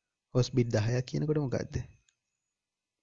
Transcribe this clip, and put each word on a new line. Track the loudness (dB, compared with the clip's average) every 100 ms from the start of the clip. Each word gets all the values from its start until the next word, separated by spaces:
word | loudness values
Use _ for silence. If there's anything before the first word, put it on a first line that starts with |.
| _ _ _
හොස් | 0 2
බිට් | 2 2
දහයක් | 2 2 0 -2
කියනකොට | -2 0 0
මොකද්ද? | 0 -2 -4 -6 -8 -16 _ _ _ _ _ _ _ _ _ _